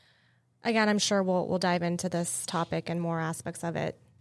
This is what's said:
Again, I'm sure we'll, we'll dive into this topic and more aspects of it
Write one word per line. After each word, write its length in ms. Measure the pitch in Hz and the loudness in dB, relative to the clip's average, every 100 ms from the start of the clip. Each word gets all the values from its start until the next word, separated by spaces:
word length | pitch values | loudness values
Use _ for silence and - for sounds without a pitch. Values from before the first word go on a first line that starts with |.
| _ _ _ _ _ _ | _ _ _ _ _ _
Again, 240 | 233 220 214 | 0 2 4
I'm 100 | 208 | 4
sure 240 | - 202 | 4 2
we'll, 240 | 185 180 - | 4 2 0
we'll 140 | 180 | 0
dive 220 | 180 175 | 2 2
into 260 | 170 175 180 | 0 0 0
this 360 | 170 170 - | -2 -2 -4
topic 440 | - 170 170 165 165 | -4 -2 -2 -2 -4
and 120 | 170 | -4
more 200 | 170 165 | -2 -2
aspects 420 | 160 165 - 170 | -2 -4 -8 -6
of 140 | 170 160 | -6 -2
it 200 | 151 - - _ | -4 -6 -16 _